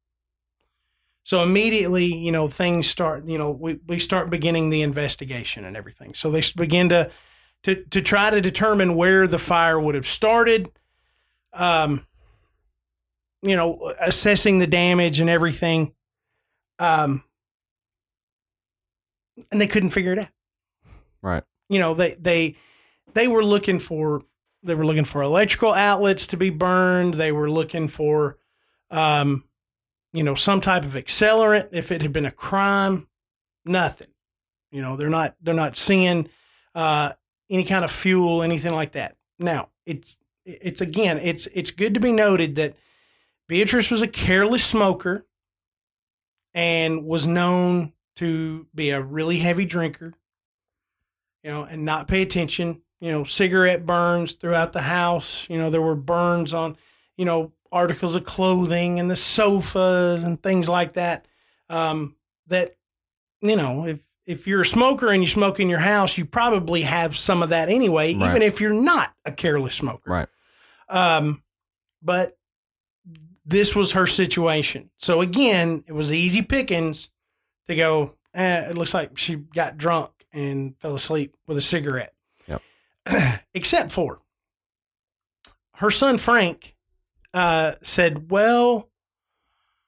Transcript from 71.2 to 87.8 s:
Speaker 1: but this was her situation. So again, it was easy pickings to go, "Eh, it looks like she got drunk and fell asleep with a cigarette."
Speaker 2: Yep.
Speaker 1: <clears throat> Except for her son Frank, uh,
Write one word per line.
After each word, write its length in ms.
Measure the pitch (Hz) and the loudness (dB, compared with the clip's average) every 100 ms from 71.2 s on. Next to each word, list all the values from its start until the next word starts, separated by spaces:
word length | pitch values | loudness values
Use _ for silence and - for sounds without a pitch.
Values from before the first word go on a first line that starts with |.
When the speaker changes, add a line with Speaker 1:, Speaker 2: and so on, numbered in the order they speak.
| 151 147 _ _ _ _ _ _ | 0 -4 _ _ _ _ _ _
Speaker 1:
but 340 | 160 180 180 - _ _ _ _ _ _ 180 160 160 180 151 | -4 -2 -2 -8 _ _ _ _ _ _ -20 -20 -20 _ -2
this 300 | 190 202 208 | 0 2 2
was 180 | 196 | 2
her 120 | 190 180 | 2 2
situation. 840 | - 175 180 165 156 143 - - - | 2 2 0 0 0 -2 -4 -10 -6
So 240 | - 170 | 0 0
again, 640 | 185 190 269 190 170 160 - | 0 2 4 4 2 -2 -8
it 60 | |
was 180 | 151 147 | -6 -4
easy 300 | 160 175 196 | -2 0 0
pickings 680 | 220 269 262 170 165 151 - _ _ _ _ _ - | 0 -2 -2 -2 -2 -6 -14 _ _ _ _ _ -8
to 80 | 160 | -2
go, 420 | 160 156 143 - _ | 0 0 -2 -8 _
"Eh, 360 | 180 185 175 160 | -4 -2 -2 -4
it 80 | 170 | -6
looks 160 | 165 | -4
like 240 | 190 147 - | -4 -4 -6
she 180 | - 156 | -6 -6
got 420 | 147 165 156 151 | -8 -6 -6 -4
drunk 340 | 160 165 - _ _ | -2 -2 -4 _ _
and 440 | 151 143 139 135 131 | -8 -6 -6 -8 -10
fell 160 | 160 139 | -8 -4
asleep 400 | - 156 139 _ - | -2 -2 -4 _ -8
with 100 | 147 | -4
a 40 | |
cigarette." 520 | - 170 143 131 110 _ _ _ - | -2 -2 -2 -6 -8 _ _ _ -12
Speaker 2:
Yep. 140 | 78 - _ _ _ - | -12 -12 _ _ _ -2
Speaker 1:
<clears throat> 480 | 180 139 107 - | 0 2 0 -8
Except 380 | 185 - 339 170 | -6 0 0 0
for 300 | - 156 - _ _ _ _ _ _ _ _ _ _ _ _ - _ _ - | -2 -4 -6 _ _ _ _ _ _ _ _ _ _ _ _ -20 _ _ -4
her 140 | 208 | 0
son 280 | - 277 247 | 4 4 2
Frank, 580 | - 240 180 160 - _ _ _ _ _ _ | 4 4 2 -2 -14 _ _ _ _ _ _
uh, 400 | 180 175 165 156 - | -2 0 2 0 -4